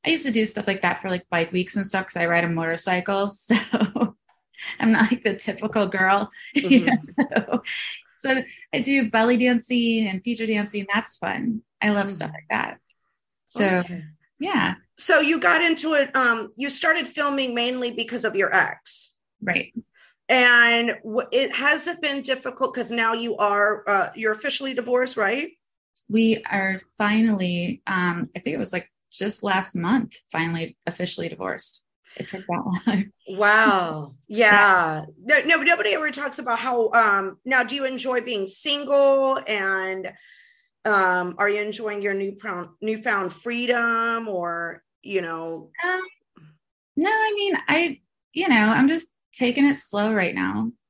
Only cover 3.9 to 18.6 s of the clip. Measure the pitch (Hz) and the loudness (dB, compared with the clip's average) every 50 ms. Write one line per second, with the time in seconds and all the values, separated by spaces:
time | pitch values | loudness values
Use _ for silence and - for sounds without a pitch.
3.9 | - - - - - _ _ _ _ _ _ _ _ - - - - - - 226 | 0 -2 -2 -2 -4 _ _ _ _ _ _ _ _ -16 -14 -14 -8 0 2 2
4.9 | 220 - 220 214 247 - - 214 196 202 - - 190 - 208 214 - 220 202 185 | 4 4 4 2 2 0 0 -4 -4 -2 -6 -8 -6 -6 -6 -2 0 0 0 0
5.9 | 190 190 190 185 196 202 208 - - - - - - 285 277 185 269 240 170 269 | 2 2 4 4 4 4 2 -4 -8 -20 -20 -2 -2 -2 4 6 6 6 6 4
6.9 | 254 - - - - - 277 - - 220 - - - 233 - - - - - - | 0 0 -2 -4 -2 -2 -2 2 0 -2 0 0 -4 -4 -4 -6 -10 -10 -10 -10
7.9 | - - _ _ _ - - 269 262 262 254 - - - - _ - 277 233 269 | -12 -14 _ _ _ -6 0 0 0 0 0 -6 -14 -20 -12 _ -4 -4 0 2
8.9 | 277 269 240 214 - 220 226 240 247 226 247 247 247 233 - - 254 240 233 233 | 2 2 2 2 4 4 4 6 4 4 4 4 4 2 0 0 0 2 2 2
9.9 | 226 226 220 196 190 185 - 240 240 - 226 220 220 208 208 208 208 208 196 202 | 2 2 0 0 -2 -4 -4 -4 -4 -2 -2 -2 0 -2 -2 -2 -6 -8 -4 0
10.9 | 202 220 220 - - - 180 - 95 - - - 220 220 _ _ _ _ - 208 | -2 -2 -2 -4 -10 -6 -6 -4 -4 -2 -4 -4 -4 -6 _ _ _ _ 0 2
11.9 | 208 202 196 196 196 160 - 156 151 - - _ 220 - - - - _ _ _ | 2 2 0 -2 -4 -8 -8 -8 -10 -14 -6 _ -2 -2 -2 -4 -8 _ _ _
12.9 | _ _ _ _ _ _ _ _ _ _ _ _ - 247 208 190 185 180 180 180 | _ _ _ _ _ _ _ _ _ _ _ _ -2 0 2 2 2 0 0 -4
13.9 | 175 180 151 151 156 _ _ _ _ _ 285 381 381 262 - 175 185 - _ _ | -10 -12 -12 -16 -20 _ _ _ _ _ -6 -2 0 0 0 0 -2 -8 _ _
14.9 | _ - - - 330 294 302 285 330 - - 349 339 320 339 330 320 320 302 320 | _ -6 0 4 4 4 4 4 2 2 4 4 4 4 4 2 0 0 0 0
15.9 | 311 285 277 277 - 269 254 240 226 226 214 - - - 269 277 269 - - 320 | 2 2 0 0 0 2 2 2 2 0 -4 -10 -10 -8 -6 -4 -4 -2 0 0
16.9 | 320 349 269 - - 302 294 285 277 277 262 247 233 240 240 247 254 254 247 240 | 0 0 -2 -6 -4 -2 -2 -2 0 -2 -2 -2 -2 -2 -2 -2 -2 -4 -6 -6
17.9 | 233 233 226 226 240 226 202 214 - 196 196 - - 185 | -4 -6 -8 -6 -6 -4 -4 -2 0 0 0 2 2 2